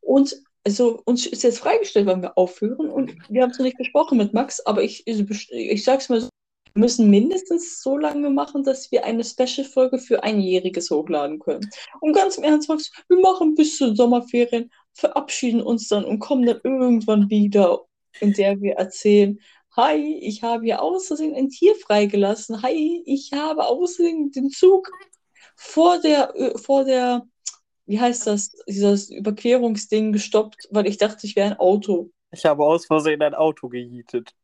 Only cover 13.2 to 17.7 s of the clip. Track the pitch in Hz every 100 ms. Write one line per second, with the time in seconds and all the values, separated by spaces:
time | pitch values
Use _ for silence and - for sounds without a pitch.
13.2 | 370 370 320 311 302 - 254 208 240 240
14.2 | 240 240 240 233 240 _ _ _ 294 -
15.2 | - - 247 233 - 226 214 208 202 214
16.2 | - 277 240 233 247 262 254 233 214 214
17.2 | 202 214 208 202 185